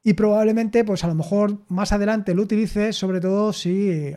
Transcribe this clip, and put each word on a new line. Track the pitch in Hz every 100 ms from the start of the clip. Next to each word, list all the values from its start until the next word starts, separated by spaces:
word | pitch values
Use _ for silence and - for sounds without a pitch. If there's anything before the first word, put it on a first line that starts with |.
Y | 220
probablemente, | 185 214 208 220 220 226 233
pues | 220 190
a | 170
lo | 160
mejor | 156 202 208 202 -
más | 180 202
adelante | 208 202 220 202 180
lo |
utilice, | 208 214 220 208 208
sobre | - 190 185
todo | 185 196 214
si | - 175 190 202 165 147